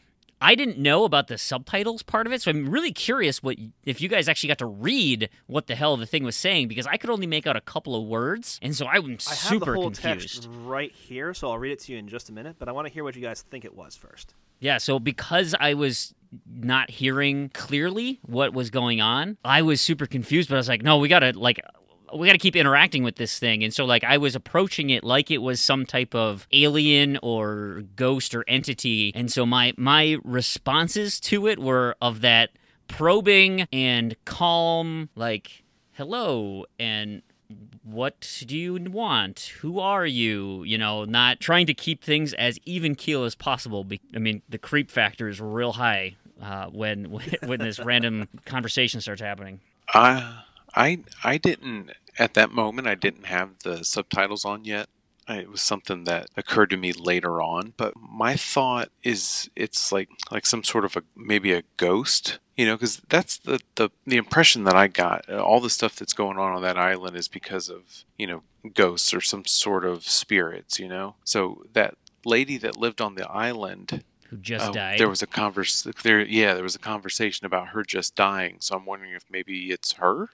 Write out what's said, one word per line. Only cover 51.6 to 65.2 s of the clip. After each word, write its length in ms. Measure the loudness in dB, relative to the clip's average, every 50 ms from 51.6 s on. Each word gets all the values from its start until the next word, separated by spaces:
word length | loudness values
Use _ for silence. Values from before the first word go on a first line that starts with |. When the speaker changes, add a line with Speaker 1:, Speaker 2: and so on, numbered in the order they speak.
| -6 -10 -10 -10 -12 -14 -18 -20 _ _ -2
Speaker 3:
at 160 | 0 0 4 6
that 160 | 4 4 4
moment, 360 | 4 0 0 0 -2 -4 -2
I 80 | -2 -2
didn't 300 | 0 0 -2 -2 -4 -8
have 340 | -6 -4 -4 -4 -4 -8 -10 -8
the 200 | -8 -6 -6 -4
subtitles 640 | -4 -4 -4 -4 -2 0 0 0 0 -2 -4 -6
on 200 | -6 -8 -8 -8
yet. 220 | -8 -6 -6 -8 -10 _ _ _ _ _ _ _
I, 100 | 0 0
it 120 | 0 0 -4
was 120 | -6 -4
something 420 | -2 -2 -2 -2 -4 -6 -6 -4 -2
that 220 | -2 -2 -2 -4 -6 -10
occurred 340 | -10 -6 0 4 4 4 4
to 60 | 2
me 140 | 0 -2 -4 -4
later 480 | -4 -2 -2 0 0 0 -2 -2 -2
on, 320 | -2 -2 -2 -4 -6 -6 -6
but 160 | -6 -6 -6 -6
my 380 | -8 -16 -12 -4 -2 0 0 0
thought 540 | 0 -2 -2 0 2 2 2 0 -2 -2 -6 _ _ -4
is 460 | -4 -2 -2 -2 -4 -4 -4 -6 -6 _
it's 360 | -6 -6 -4 -2 -2 0 0
like, 180 | 0 -2 -2 -4 -10 -14 -10 -8
like 140 | -4 -2 0
some 180 | 0 0 0 0
sort 180 | 0 2 2 0
of 140 | 0 -2
a, 60 | -6 -8 _ _
maybe 380 | -10 -2 0 0 2 4 2 2
a 100 | 2 0 _ _
ghost, 640 | 0 2 4 4 4 2 2 0 0 0 -4 -6 -8 _ _ _
you 80 | 0 2
know, 120 | 2 2
'cause 240 | 0 -2 -4 -4 -6 -2
that's 300 | 0 2 2 2 0 -4
the, 220 | -6 -4 -4 -4 -4 -4 _ _
the, 140 | 0 0 0 -2 _ _
the 120 | 0 0
impression 480 | 0 0 2 4 6 6 6 6 4 4
that 100 | 6 6
I 120 | 8 6
got. 420 | 6 4 2 0 0 0 -2